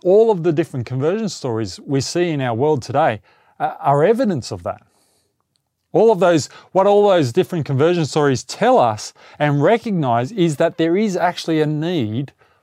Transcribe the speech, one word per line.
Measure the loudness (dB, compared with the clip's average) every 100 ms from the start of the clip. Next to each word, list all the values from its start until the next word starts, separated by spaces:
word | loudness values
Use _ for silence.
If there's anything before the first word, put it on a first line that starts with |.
all | 2 4 4
of | 2
the | 0
different | -2 -4 -6 -8
conversion | -4 -2 -2 -6
stories | -8 -6 -4 -6 -10
we | -4 -4
see | -2 -2 -2
in | -2
our | -4
world | -2 0 -2
today, | -2 0 0 -2 -10 _ _ _
uh, | -8 -4
are | 0 2
evidence | 2 2 0 -2 -6
of | -10
that. | -10 -10 _ _ _ _ _ _ _ _ _ _ _
All | 2 4
of | 4
those, | 4 2 0 -12 -4
what | 0 4
all | 4 4
those | 4 2
different | 0 -2 -4 -4
conversion | 0 2 2 0
stories | 0 0 0
tell | -6 -2 2 4
us | 2 -2 -10 -18 -20 -4
and | -2 2
recognize | 2 2 -2 -2 0 0 -2
is | 0 -2 0
that | -2 0
there | 0 0
is | 0 0
actually | -2 -4 -4 -2
a | 0
need | -2 -4 -4 -4 -6 -8 _ _ _